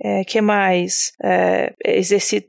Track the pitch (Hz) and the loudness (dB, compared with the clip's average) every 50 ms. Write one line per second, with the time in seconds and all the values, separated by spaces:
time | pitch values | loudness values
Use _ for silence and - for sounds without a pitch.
0 | - 208 202 196 185 - - 220 208 214 208 202 190 190 180 180 175 185 - - | -4 -2 -2 -2 -2 -2 0 0 2 2 2 2 2 2 2 0 0 -2 -2 -4
1 | - - - - - 196 185 185 180 180 185 - - - - - - - - 190 | -4 -4 -6 -4 -2 0 2 2 2 2 0 0 -2 -4 -6 -4 -2 0 0 0
2 | 185 180 202 190 - - 208 208 - | 2 0 0 0 0 -2 -4 -4 -6